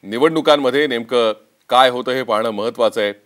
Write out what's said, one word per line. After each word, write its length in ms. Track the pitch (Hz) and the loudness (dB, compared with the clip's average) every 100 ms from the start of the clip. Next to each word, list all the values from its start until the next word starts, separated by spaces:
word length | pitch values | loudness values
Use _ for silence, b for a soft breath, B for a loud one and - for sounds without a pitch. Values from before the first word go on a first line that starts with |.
निवडणुकांमध्ये 840 | 98 113 151 160 151 147 135 131 151 | -8 0 0 2 2 2 2 0 -2
नेमकं 460 | 120 113 127 113 107 _ _ _ | -4 -2 0 0 -2 _ _ _
काय 200 | 120 131 | 2 4
होतं 220 | 123 123 | 2 -4
हे 120 | 127 | -6
पाहणं 260 | 120 107 117 | -2 -2 -2
महत्त्वाचं 520 | 104 110 123 113 110 | -4 -6 -2 -2 0
आहे. 120 | 104 101 | -4 -4